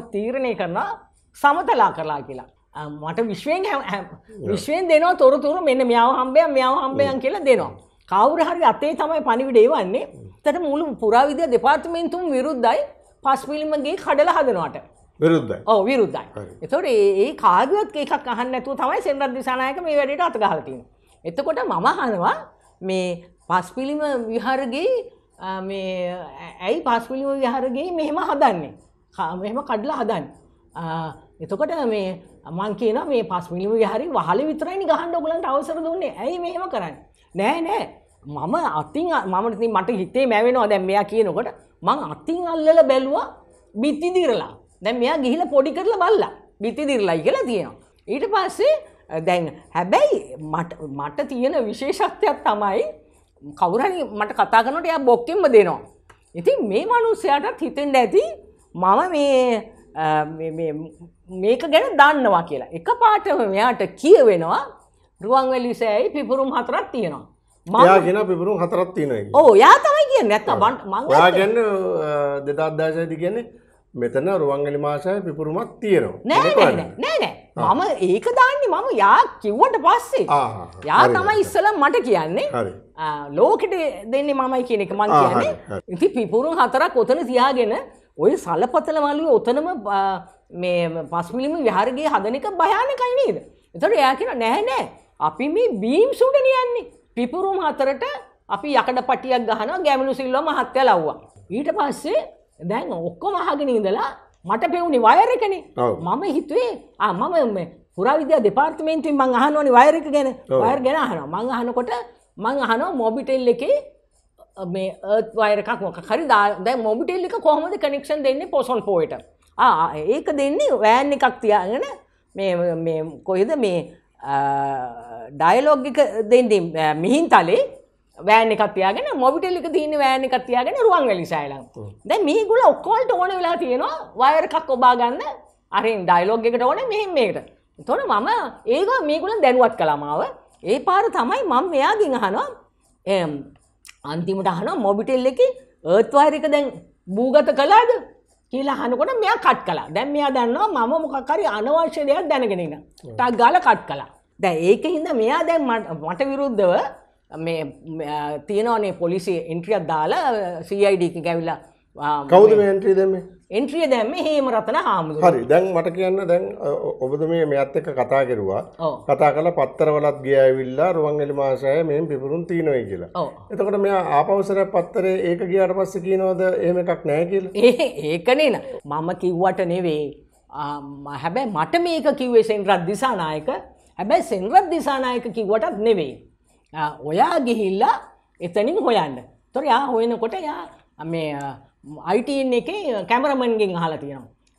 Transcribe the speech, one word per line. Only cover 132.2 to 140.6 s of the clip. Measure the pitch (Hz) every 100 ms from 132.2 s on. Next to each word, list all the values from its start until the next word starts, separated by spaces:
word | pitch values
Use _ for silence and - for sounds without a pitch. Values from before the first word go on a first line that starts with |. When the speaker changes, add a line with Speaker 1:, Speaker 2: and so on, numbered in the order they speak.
| 330
Speaker 1:
මේගොල්ලෝ | 381 415 453 427
ඔක්කොමලට | - 339 453 453
ඕන | 381 370
වෙලා | 381 339 339
තියෙනවා | 262 247 392 622 - 196
වයර් | 262 311
එකක් | 320 320 320
ඔබා | 254 254 247
ගන්න. | 240 277 302 - - _ _
අරින් | 190 220 220 175
ඩයලොග් | 175 185 226 226
එකට | 233
ඕනේ | 247 349 523
මෙහෙන් | 415 403
මේකට. | 339 214 160 - _ _ -
එතකොට | 151 320
මම | 523 214 277 466 294 -
ඒක | - 262 392 523
මේගොල්ලන් | 302 311 370 440
දැනුවත් | 277 254 240 233
කළා | 160 147
මාව. | 147 151 508 508 _
ඒ | _